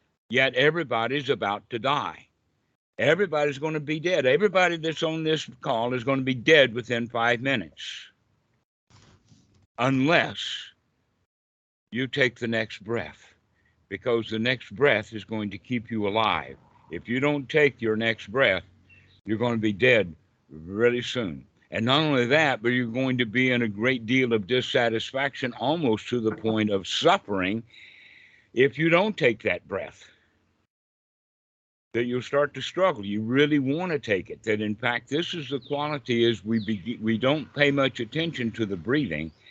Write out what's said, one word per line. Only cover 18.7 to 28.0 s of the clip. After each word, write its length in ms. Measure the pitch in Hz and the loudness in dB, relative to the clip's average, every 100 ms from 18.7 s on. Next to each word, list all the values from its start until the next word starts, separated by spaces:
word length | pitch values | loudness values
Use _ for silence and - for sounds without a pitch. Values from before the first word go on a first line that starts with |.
| _ _ - _ _ 98 | _ _ -20 _ _ -4
you're 120 | 107 | -2
gonna 200 | 120 113 | 0 0
be 140 | 107 | -2
dead 420 | 95 127 113 90 78 _ _ _ | 2 4 4 2 -8 _ _ _
really 520 | 76 85 101 120 120 | -18 -10 0 2 2
soon. 440 | 113 127 98 67 - _ - | -4 -6 -6 -8 -14 _ -10
And 140 | 98 117 | -2 2
not 160 | 143 | 2
only 240 | 156 135 120 | 4 2 4
that, 360 | 151 151 117 | 4 2 0
but 80 | 117 | 0
you're 180 | 123 120 | 0 -2
going 300 | 120 131 127 | -2 -2 -2
to 60 | 113 | -2
be 260 | 123 127 | 0 0
in 100 | 123 | 0
a 60 | 117 | -2
great 360 | 101 123 127 110 | 0 -2 -2 0
deal 280 | 131 123 | 0 2
of 140 | 113 90 | 0 0
dissatisfaction, 1080 | 123 - 131 117 110 - 131 139 - 127 | -2 0 0 2 -2 -4 -4 -4 -4 -8
almost 560 | - 123 170 135 107 - | -4 -2 0 0 0 -2
to 100 | 123 | -2
the 160 | 110 107 | -2 -2
point 360 | 113 110 107 | -2 0 0
of 160 | 98 92 | 0 -2
suffering, 760 | - 151 196 - 98 92 113 - - - - | 0 2 2 0 -2 -2 -4 -8 -20 -20 -20